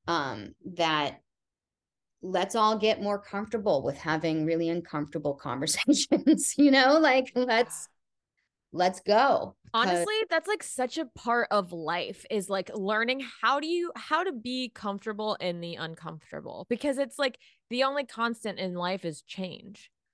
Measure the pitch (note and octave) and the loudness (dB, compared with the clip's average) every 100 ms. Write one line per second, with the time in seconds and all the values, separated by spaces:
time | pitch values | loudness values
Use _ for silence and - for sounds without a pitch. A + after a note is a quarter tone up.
0 | - E3+ C#3 G#2+ G2+ - - E3+ E3 D3+ | -4 -2 -2 -6 -10 -14 -14 -2 2 2
1 | C#3+ - _ _ _ _ _ _ _ _ | 0 -4 _ _ _ _ _ _ _ _
2 | _ _ F#3 F#3 F#3+ A#3 G#3+ A3 G#3+ A3 | _ _ -2 0 0 2 2 4 2 2
3 | G3+ G3+ - G3+ G#3+ A3+ G3+ C#3+ C#3 C3+ | 0 -4 -4 -8 -4 -2 2 2 2 -4
4 | D#3+ D#3 D#3+ D#3 D#3 E3 E3 E3+ E3+ D3+ | -2 0 0 0 0 0 0 -2 -4 -6
5 | D3+ D#3+ D3 C#3 C#3 B2+ D#3 - - - | -4 -4 -4 -4 -6 -4 -2 0 2 2
6 | - E4+ - - - - C#4+ C4+ C4 D#4 | 4 2 4 4 2 4 6 8 6 6
7 | D4+ C4 C4 A#3+ B3+ A3+ A#3+ - - _ | 6 4 2 -2 2 2 2 -4 -14 _
8 | _ _ _ _ _ _ _ D#3+ F3+ F#3 | _ _ _ _ _ _ _ 0 0 0
9 | - G#3+ C4+ - - - _ A3+ G3 F3 | 2 4 6 4 0 -10 _ 0 2 2
10 | B3 G#4+ A4 E4 F#4 G#4+ - - B3+ D#4+ | 2 0 0 -2 0 -4 -4 -4 -4 -4
11 | C4+ - A#3+ A#3+ - G3+ F3+ E3+ D#3 F3 | -6 -6 -2 0 2 0 0 -6 -4 -2
12 | A#2 - - G#3 F#3 G3 F#3 A3 F#3+ G#3+ | -4 -10 -6 -4 -2 -4 -4 -6 -2 0
13 | A#3 C4+ B3 - A3 C#4+ D#4 F4 F4 A#3 | 0 -2 -6 -2 0 2 0 -2 -4 -8
14 | - D#4 F#4 B3+ A#3 B3+ B3 - G#3 G3 | -2 -2 0 -4 -6 -6 -6 -6 -6 -6
15 | A3+ G#3 G#3+ G3 F3+ E3+ E3+ E3 D#3+ D#3+ | -6 -6 -4 -2 -4 -4 -8 -8 -10 -10
16 | D#3+ D#3+ - D3+ - - - A#3 D4 C4 | -12 -12 -12 -14 -12 -14 -6 -2 -2 -2
17 | C4 - C4+ - _ _ _ B3 C4+ C#4+ | -4 -2 -4 -4 _ _ _ -2 0 0
18 | C4+ - A#3 A3+ A3 F#3 F#3 F3+ F3 F#3+ | -6 -4 -4 -2 -6 -6 -6 -4 -4 -4
19 | E3+ D3+ - - F#3 - - G#3 - _ | -6 -8 -12 -10 -8 -10 -16 -20 -20 _
20 | _ | _